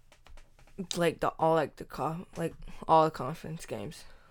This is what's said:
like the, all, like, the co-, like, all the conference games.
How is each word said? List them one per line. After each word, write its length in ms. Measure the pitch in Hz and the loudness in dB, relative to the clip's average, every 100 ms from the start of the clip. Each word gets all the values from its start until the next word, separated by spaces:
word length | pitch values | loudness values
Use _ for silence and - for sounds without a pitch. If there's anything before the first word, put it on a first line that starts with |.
| - - - - - - - - 180 180 | -20 -20 -18 -16 -16 -20 -18 -12 -6 0
like 240 | 170 - | 0 2
the, 80 | 147 - | -2 2
all, 160 | 160 | 4
like, 220 | 160 139 - | 4 2 -4
the 80 | |
co-, 420 | - - 139 165 - - | -12 -6 -4 -4 -8 -6
like, 180 | 165 - - - - | -6 -6 -12 -10 6
all 180 | 160 | 8
the 60 | 156 | 8
conference 560 | - 143 165 170 160 - | 2 -6 -6 -8 -10 -8
games. 380 | 110 107 - - - - | -8 -8 -10 -16 -20 -14